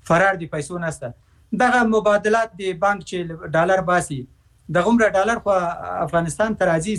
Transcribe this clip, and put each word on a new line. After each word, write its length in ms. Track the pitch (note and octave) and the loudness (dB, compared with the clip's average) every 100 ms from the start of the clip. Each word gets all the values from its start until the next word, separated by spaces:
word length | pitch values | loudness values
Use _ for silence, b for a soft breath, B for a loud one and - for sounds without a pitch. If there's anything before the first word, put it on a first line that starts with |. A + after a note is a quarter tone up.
| - | 0
فرار 280 | E3 G3 F#3+ | 2 2 0
د 60 | E3 | -6
پیسو 260 | D#3 D3 F3 | -8 -8 -8
نشته. 280 | E3 - B2 - _ _ _ F#3+ | -8 -8 -12 -14 _ _ _ 0
دغه 200 | B3 B3 A3+ | 2 4 2
مبادلات 640 | A3 G#3 G#3 G#3 A3+ A3+ F3 | 2 2 2 2 0 0 -4
د 180 | F#3+ E3+ | -8 -2
بانک 180 | G3 G3+ - | -2 -2 -6
چې 80 | F3+ E3+ E3 - D#3+ | -8 -8 -10 -2 0
ډالر 260 | F3 F#3+ F3 | 2 2 2
باسي، 300 | F3+ - C#3 B2+ _ _ _ - D#3+ | 0 -2 -8 -10 _ _ _ -4 0
دغومره 320 | F3+ A#3 G#3+ F#3+ | 2 4 4 4
ډالر 260 | G3+ A#3 | 2 0
خو 60 | G3+ F#3+ F3 F3 F3 F3+ E3 | 0 0 0 -6 -8 -6 -2
افغانستان 500 | E3 E3+ - A3 G#3+ | 0 -2 -2 -2 0
ته 140 | F3+ | 2
راځي، 240 | D#3+ F3+ | 2 -2